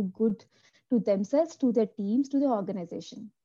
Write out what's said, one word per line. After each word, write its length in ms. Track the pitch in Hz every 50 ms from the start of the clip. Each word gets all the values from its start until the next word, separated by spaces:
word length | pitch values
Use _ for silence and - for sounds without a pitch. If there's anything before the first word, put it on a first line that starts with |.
| 202 185 185
good 300 | - 220 226 202 - - _ _ _ _ _ _ _ _ -
to 100 | 262 226
themselves, 560 | 180 214 196 190 202 - - 294 330 320 -
to 160 | - 277 247 214
their 140 | 240 220
teams, 420 | - - - 196 196 220 262 277 269
to 100 | - 277
the 80 | 285
organization. 840 | 269 240 208 190 202 196 190 170 170 - - 175 - - 214 214 208 _ _